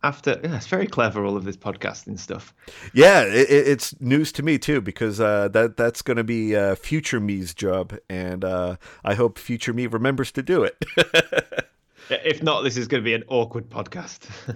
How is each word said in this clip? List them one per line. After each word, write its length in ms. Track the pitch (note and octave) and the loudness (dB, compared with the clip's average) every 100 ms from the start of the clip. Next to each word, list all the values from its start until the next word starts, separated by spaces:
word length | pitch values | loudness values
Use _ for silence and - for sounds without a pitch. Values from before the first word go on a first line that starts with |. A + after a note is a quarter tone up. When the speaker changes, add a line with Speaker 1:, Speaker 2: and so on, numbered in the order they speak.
Speaker 1:
after. 360 | C#3+ C#3+ C#3+ - | -4 -2 -4 -2
Yeah, 120 | E3 D3+ | -4 -8
it's 100 | - | -4
very 200 | F#3 G3 | -4 -4
clever, 380 | C#3 A2+ G#2 | 0 0 0
all 140 | G2+ G2+ | -4 -4
of 60 | |
this 120 | F#2+ F#2+ | -6 -10
podcasting 640 | G#2+ - G2+ - - G2 | -10 -8 -8 -10 -14 -14
stuff. 340 | - - - _ - - - | -12 -14 -14 _ -20 -20 -2
Speaker 2:
Yeah, 300 | B2 E3+ F#3 | 8 10 10
it, 260 | G#2 A2 C#3 | 6 4 6
it, 180 | C#3+ C3+ | 6 6
it's 320 | C#3 - - | 2 -2 -6
news 300 | B2 C#3+ D3+ | 0 2 2
to 100 | - | -2
me 160 | D3+ D3 | 0 0
too, 240 | - D3 | 0 -2
because, 360 | G2+ - A2+ G2+ | -2 -4 -4 0
uh, 300 | G#2+ G#2 G2+ | 2 2 2
that, 300 | A2 A#2 G#2+ | 2 2 2
that's 240 | A#2+ - | -2 -2
gonna 220 | - A#2 | -4 -2
be, 300 | A2 A#2 A2 | -2 -2 0
uh, 200 | G#2 G2 | 0 2
future 460 | F#2+ - D#3 - A#2+ | 0 -2 -4 -2 -4
me's 340 | G#2 G2 F2+ | -2 -4 -6
job, 420 | - G2 F#2 F2+ G#2 - | -6 -2 -2 -4 -10 -12
and, 340 | F#2 F2+ F#2 | -10 -8 -6
uh, 320 | F#2 F#2 F2+ F#2 - - | -4 -4 -4 -6 -14 -10
I 120 | - | -4
hope 240 | G#2+ A#2 - | 0 0 -2
future 340 | - A#2+ - | -8 -6 -4
me 140 | A#2 B2 | -4 -4
remembers 440 | A2+ B2+ C3+ B2+ | -2 -2 -2 -4
to 100 | - | -6
do 200 | C3 F3 | -2 0
it. 140 | G#2 - - - | 0 -2 -6 0
<laughs> 720 | E3 E3 - - - - - _ _ _ - | 2 2 0 -2 -4 -8 -10 _ _ _ -6
Speaker 1:
If 320 | B2+ D#3 D3+ | -4 -2 -2
not, 180 | D#3+ B2 | 0 0
this 160 | C3 A#2 | -2 -4
is 100 | A2+ | -2
gonna 160 | C3+ | -2
be 120 | A2+ | 0
an 100 | A2+ - | -4 -2
awkward 420 | B2+ A2+ A#2 A2 | -2 -2 -6 -12
podcast. 580 | A2 G#2 F3 - - - - - | -12 -12 -12 -16 -18 -20 -18 -14